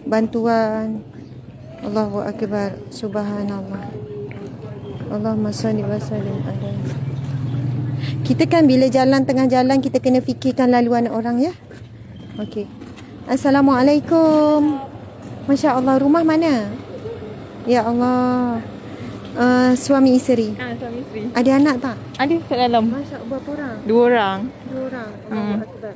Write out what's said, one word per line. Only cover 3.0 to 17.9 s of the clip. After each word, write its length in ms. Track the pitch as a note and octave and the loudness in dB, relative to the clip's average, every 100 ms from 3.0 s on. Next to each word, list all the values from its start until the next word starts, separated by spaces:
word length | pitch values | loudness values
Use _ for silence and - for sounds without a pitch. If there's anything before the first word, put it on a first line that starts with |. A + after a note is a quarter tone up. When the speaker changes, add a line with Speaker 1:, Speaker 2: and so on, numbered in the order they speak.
| G#3+ G#3 G#3 G#3 G3+ G3+ F#3+ G3 G3+ G3+ - G#3 - - - - - - - F#3+ - | -6 -4 -4 -4 -6 -6 -8 -10 -10 -12 -12 -12 -12 -12 -14 -14 -12 -12 -12 -12 -8
Speaker 1:
Allahumma 420 | G#3 A3 A3 G#3+ | -4 -2 -2 -2
salli 320 | G#3 A3+ G#3+ | -2 -2 -2
wa 160 | G3+ G#3+ | -2 -4
sallim 400 | - G#3+ G3 G3 | -4 -4 -4 -4
ala. 280 | - G3 G3+ - - - - - - - - - - - - - - - | -6 -6 -6 -4 -6 -6 -6 -6 -6 -4 -4 -2 -2 -2 -2 -4 -4 -4
Kita 240 | - C4 D#4+ | 0 2 4
kan 180 | E4+ | 6
bila 240 | D4+ B3+ C4 | 6 6 4
jalan, 360 | C4 C4 C4+ | 4 4 4
tengah 220 | C4 C4 C4 | 2 2 4
jalan, 340 | B3+ B3+ C4+ | 4 4 2
kita 180 | C4 - | 2 0
kena 220 | C4 B3+ | 2 2
fikirkan 500 | B3 B3 C4+ B3 B3+ | 2 -2 -2 2 4
laluan 380 | B3 A#3+ A#3+ A#3 | 4 4 2 2
orang 320 | A3 A#3 A#3+ | -2 -2 0
ya. 120 | D4+ F4 - - - - - - - - | 0 -2 -18 -20 -18 -18 -18 -18 -14 -10
Okey. 260 | G#3+ A3 G3+ - - - - - - | -8 -8 -8 -12 -18 -18 -18 -16 -4
Assalamualaikum. 1500 | C4 C#4+ C#4 C#4 B3+ C4 D4 - E4 D#4+ D4+ D4+ D4+ D4 C#4 C4+ - - - - - | 0 4 4 6 6 6 4 4 4 6 6 4 4 2 0 -6 -14 -18 -16 -16 -12
Masya 300 | - C#4 D#4 | 0 2 4
Allah, 240 | B3+ B3+ C4+ | 2 4 4
rumah 240 | C#4 D#4+ | 6 4
mana? 500 | D#4+ D#4 E4 B3+ G3+ A#3+ - - A4 A#4 - - - - | 4 4 4 2 -2 -8 -12 -12 -10 -10 -12 -14 -14 -10
Ya 200 | - A#3+ | 2 2
Allah. 800 | A3 | 2